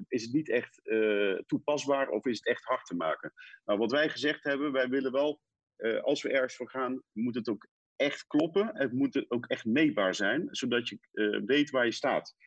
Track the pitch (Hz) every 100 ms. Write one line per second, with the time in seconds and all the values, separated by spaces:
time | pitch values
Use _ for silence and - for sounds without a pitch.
0 | - 127 113 139 156 120 - _ - 110
1 | 107 101 101 92 - - - 147 135 139
2 | 135 107 131 107 - 120 - 127 - 87
3 | 80 73 - - - - - 104 113 139
4 | 156 - 147 151 147 139 147 135 123 135
5 | 131 131 147 147 _ _ _ - 113 110
6 | - 151 - 135 127 - 123 131 127 131
7 | - 104 120 117 113 110 - _ _ -
8 | 143 - - 147 165 190 220 - 135 127
9 | 139 - - 120 - - 113 123 156 104
10 | 95 90 101 135 196 - 123 120 117 104
11 | - - 107 104 104 143 143 131 120 -
12 | 135 87 - -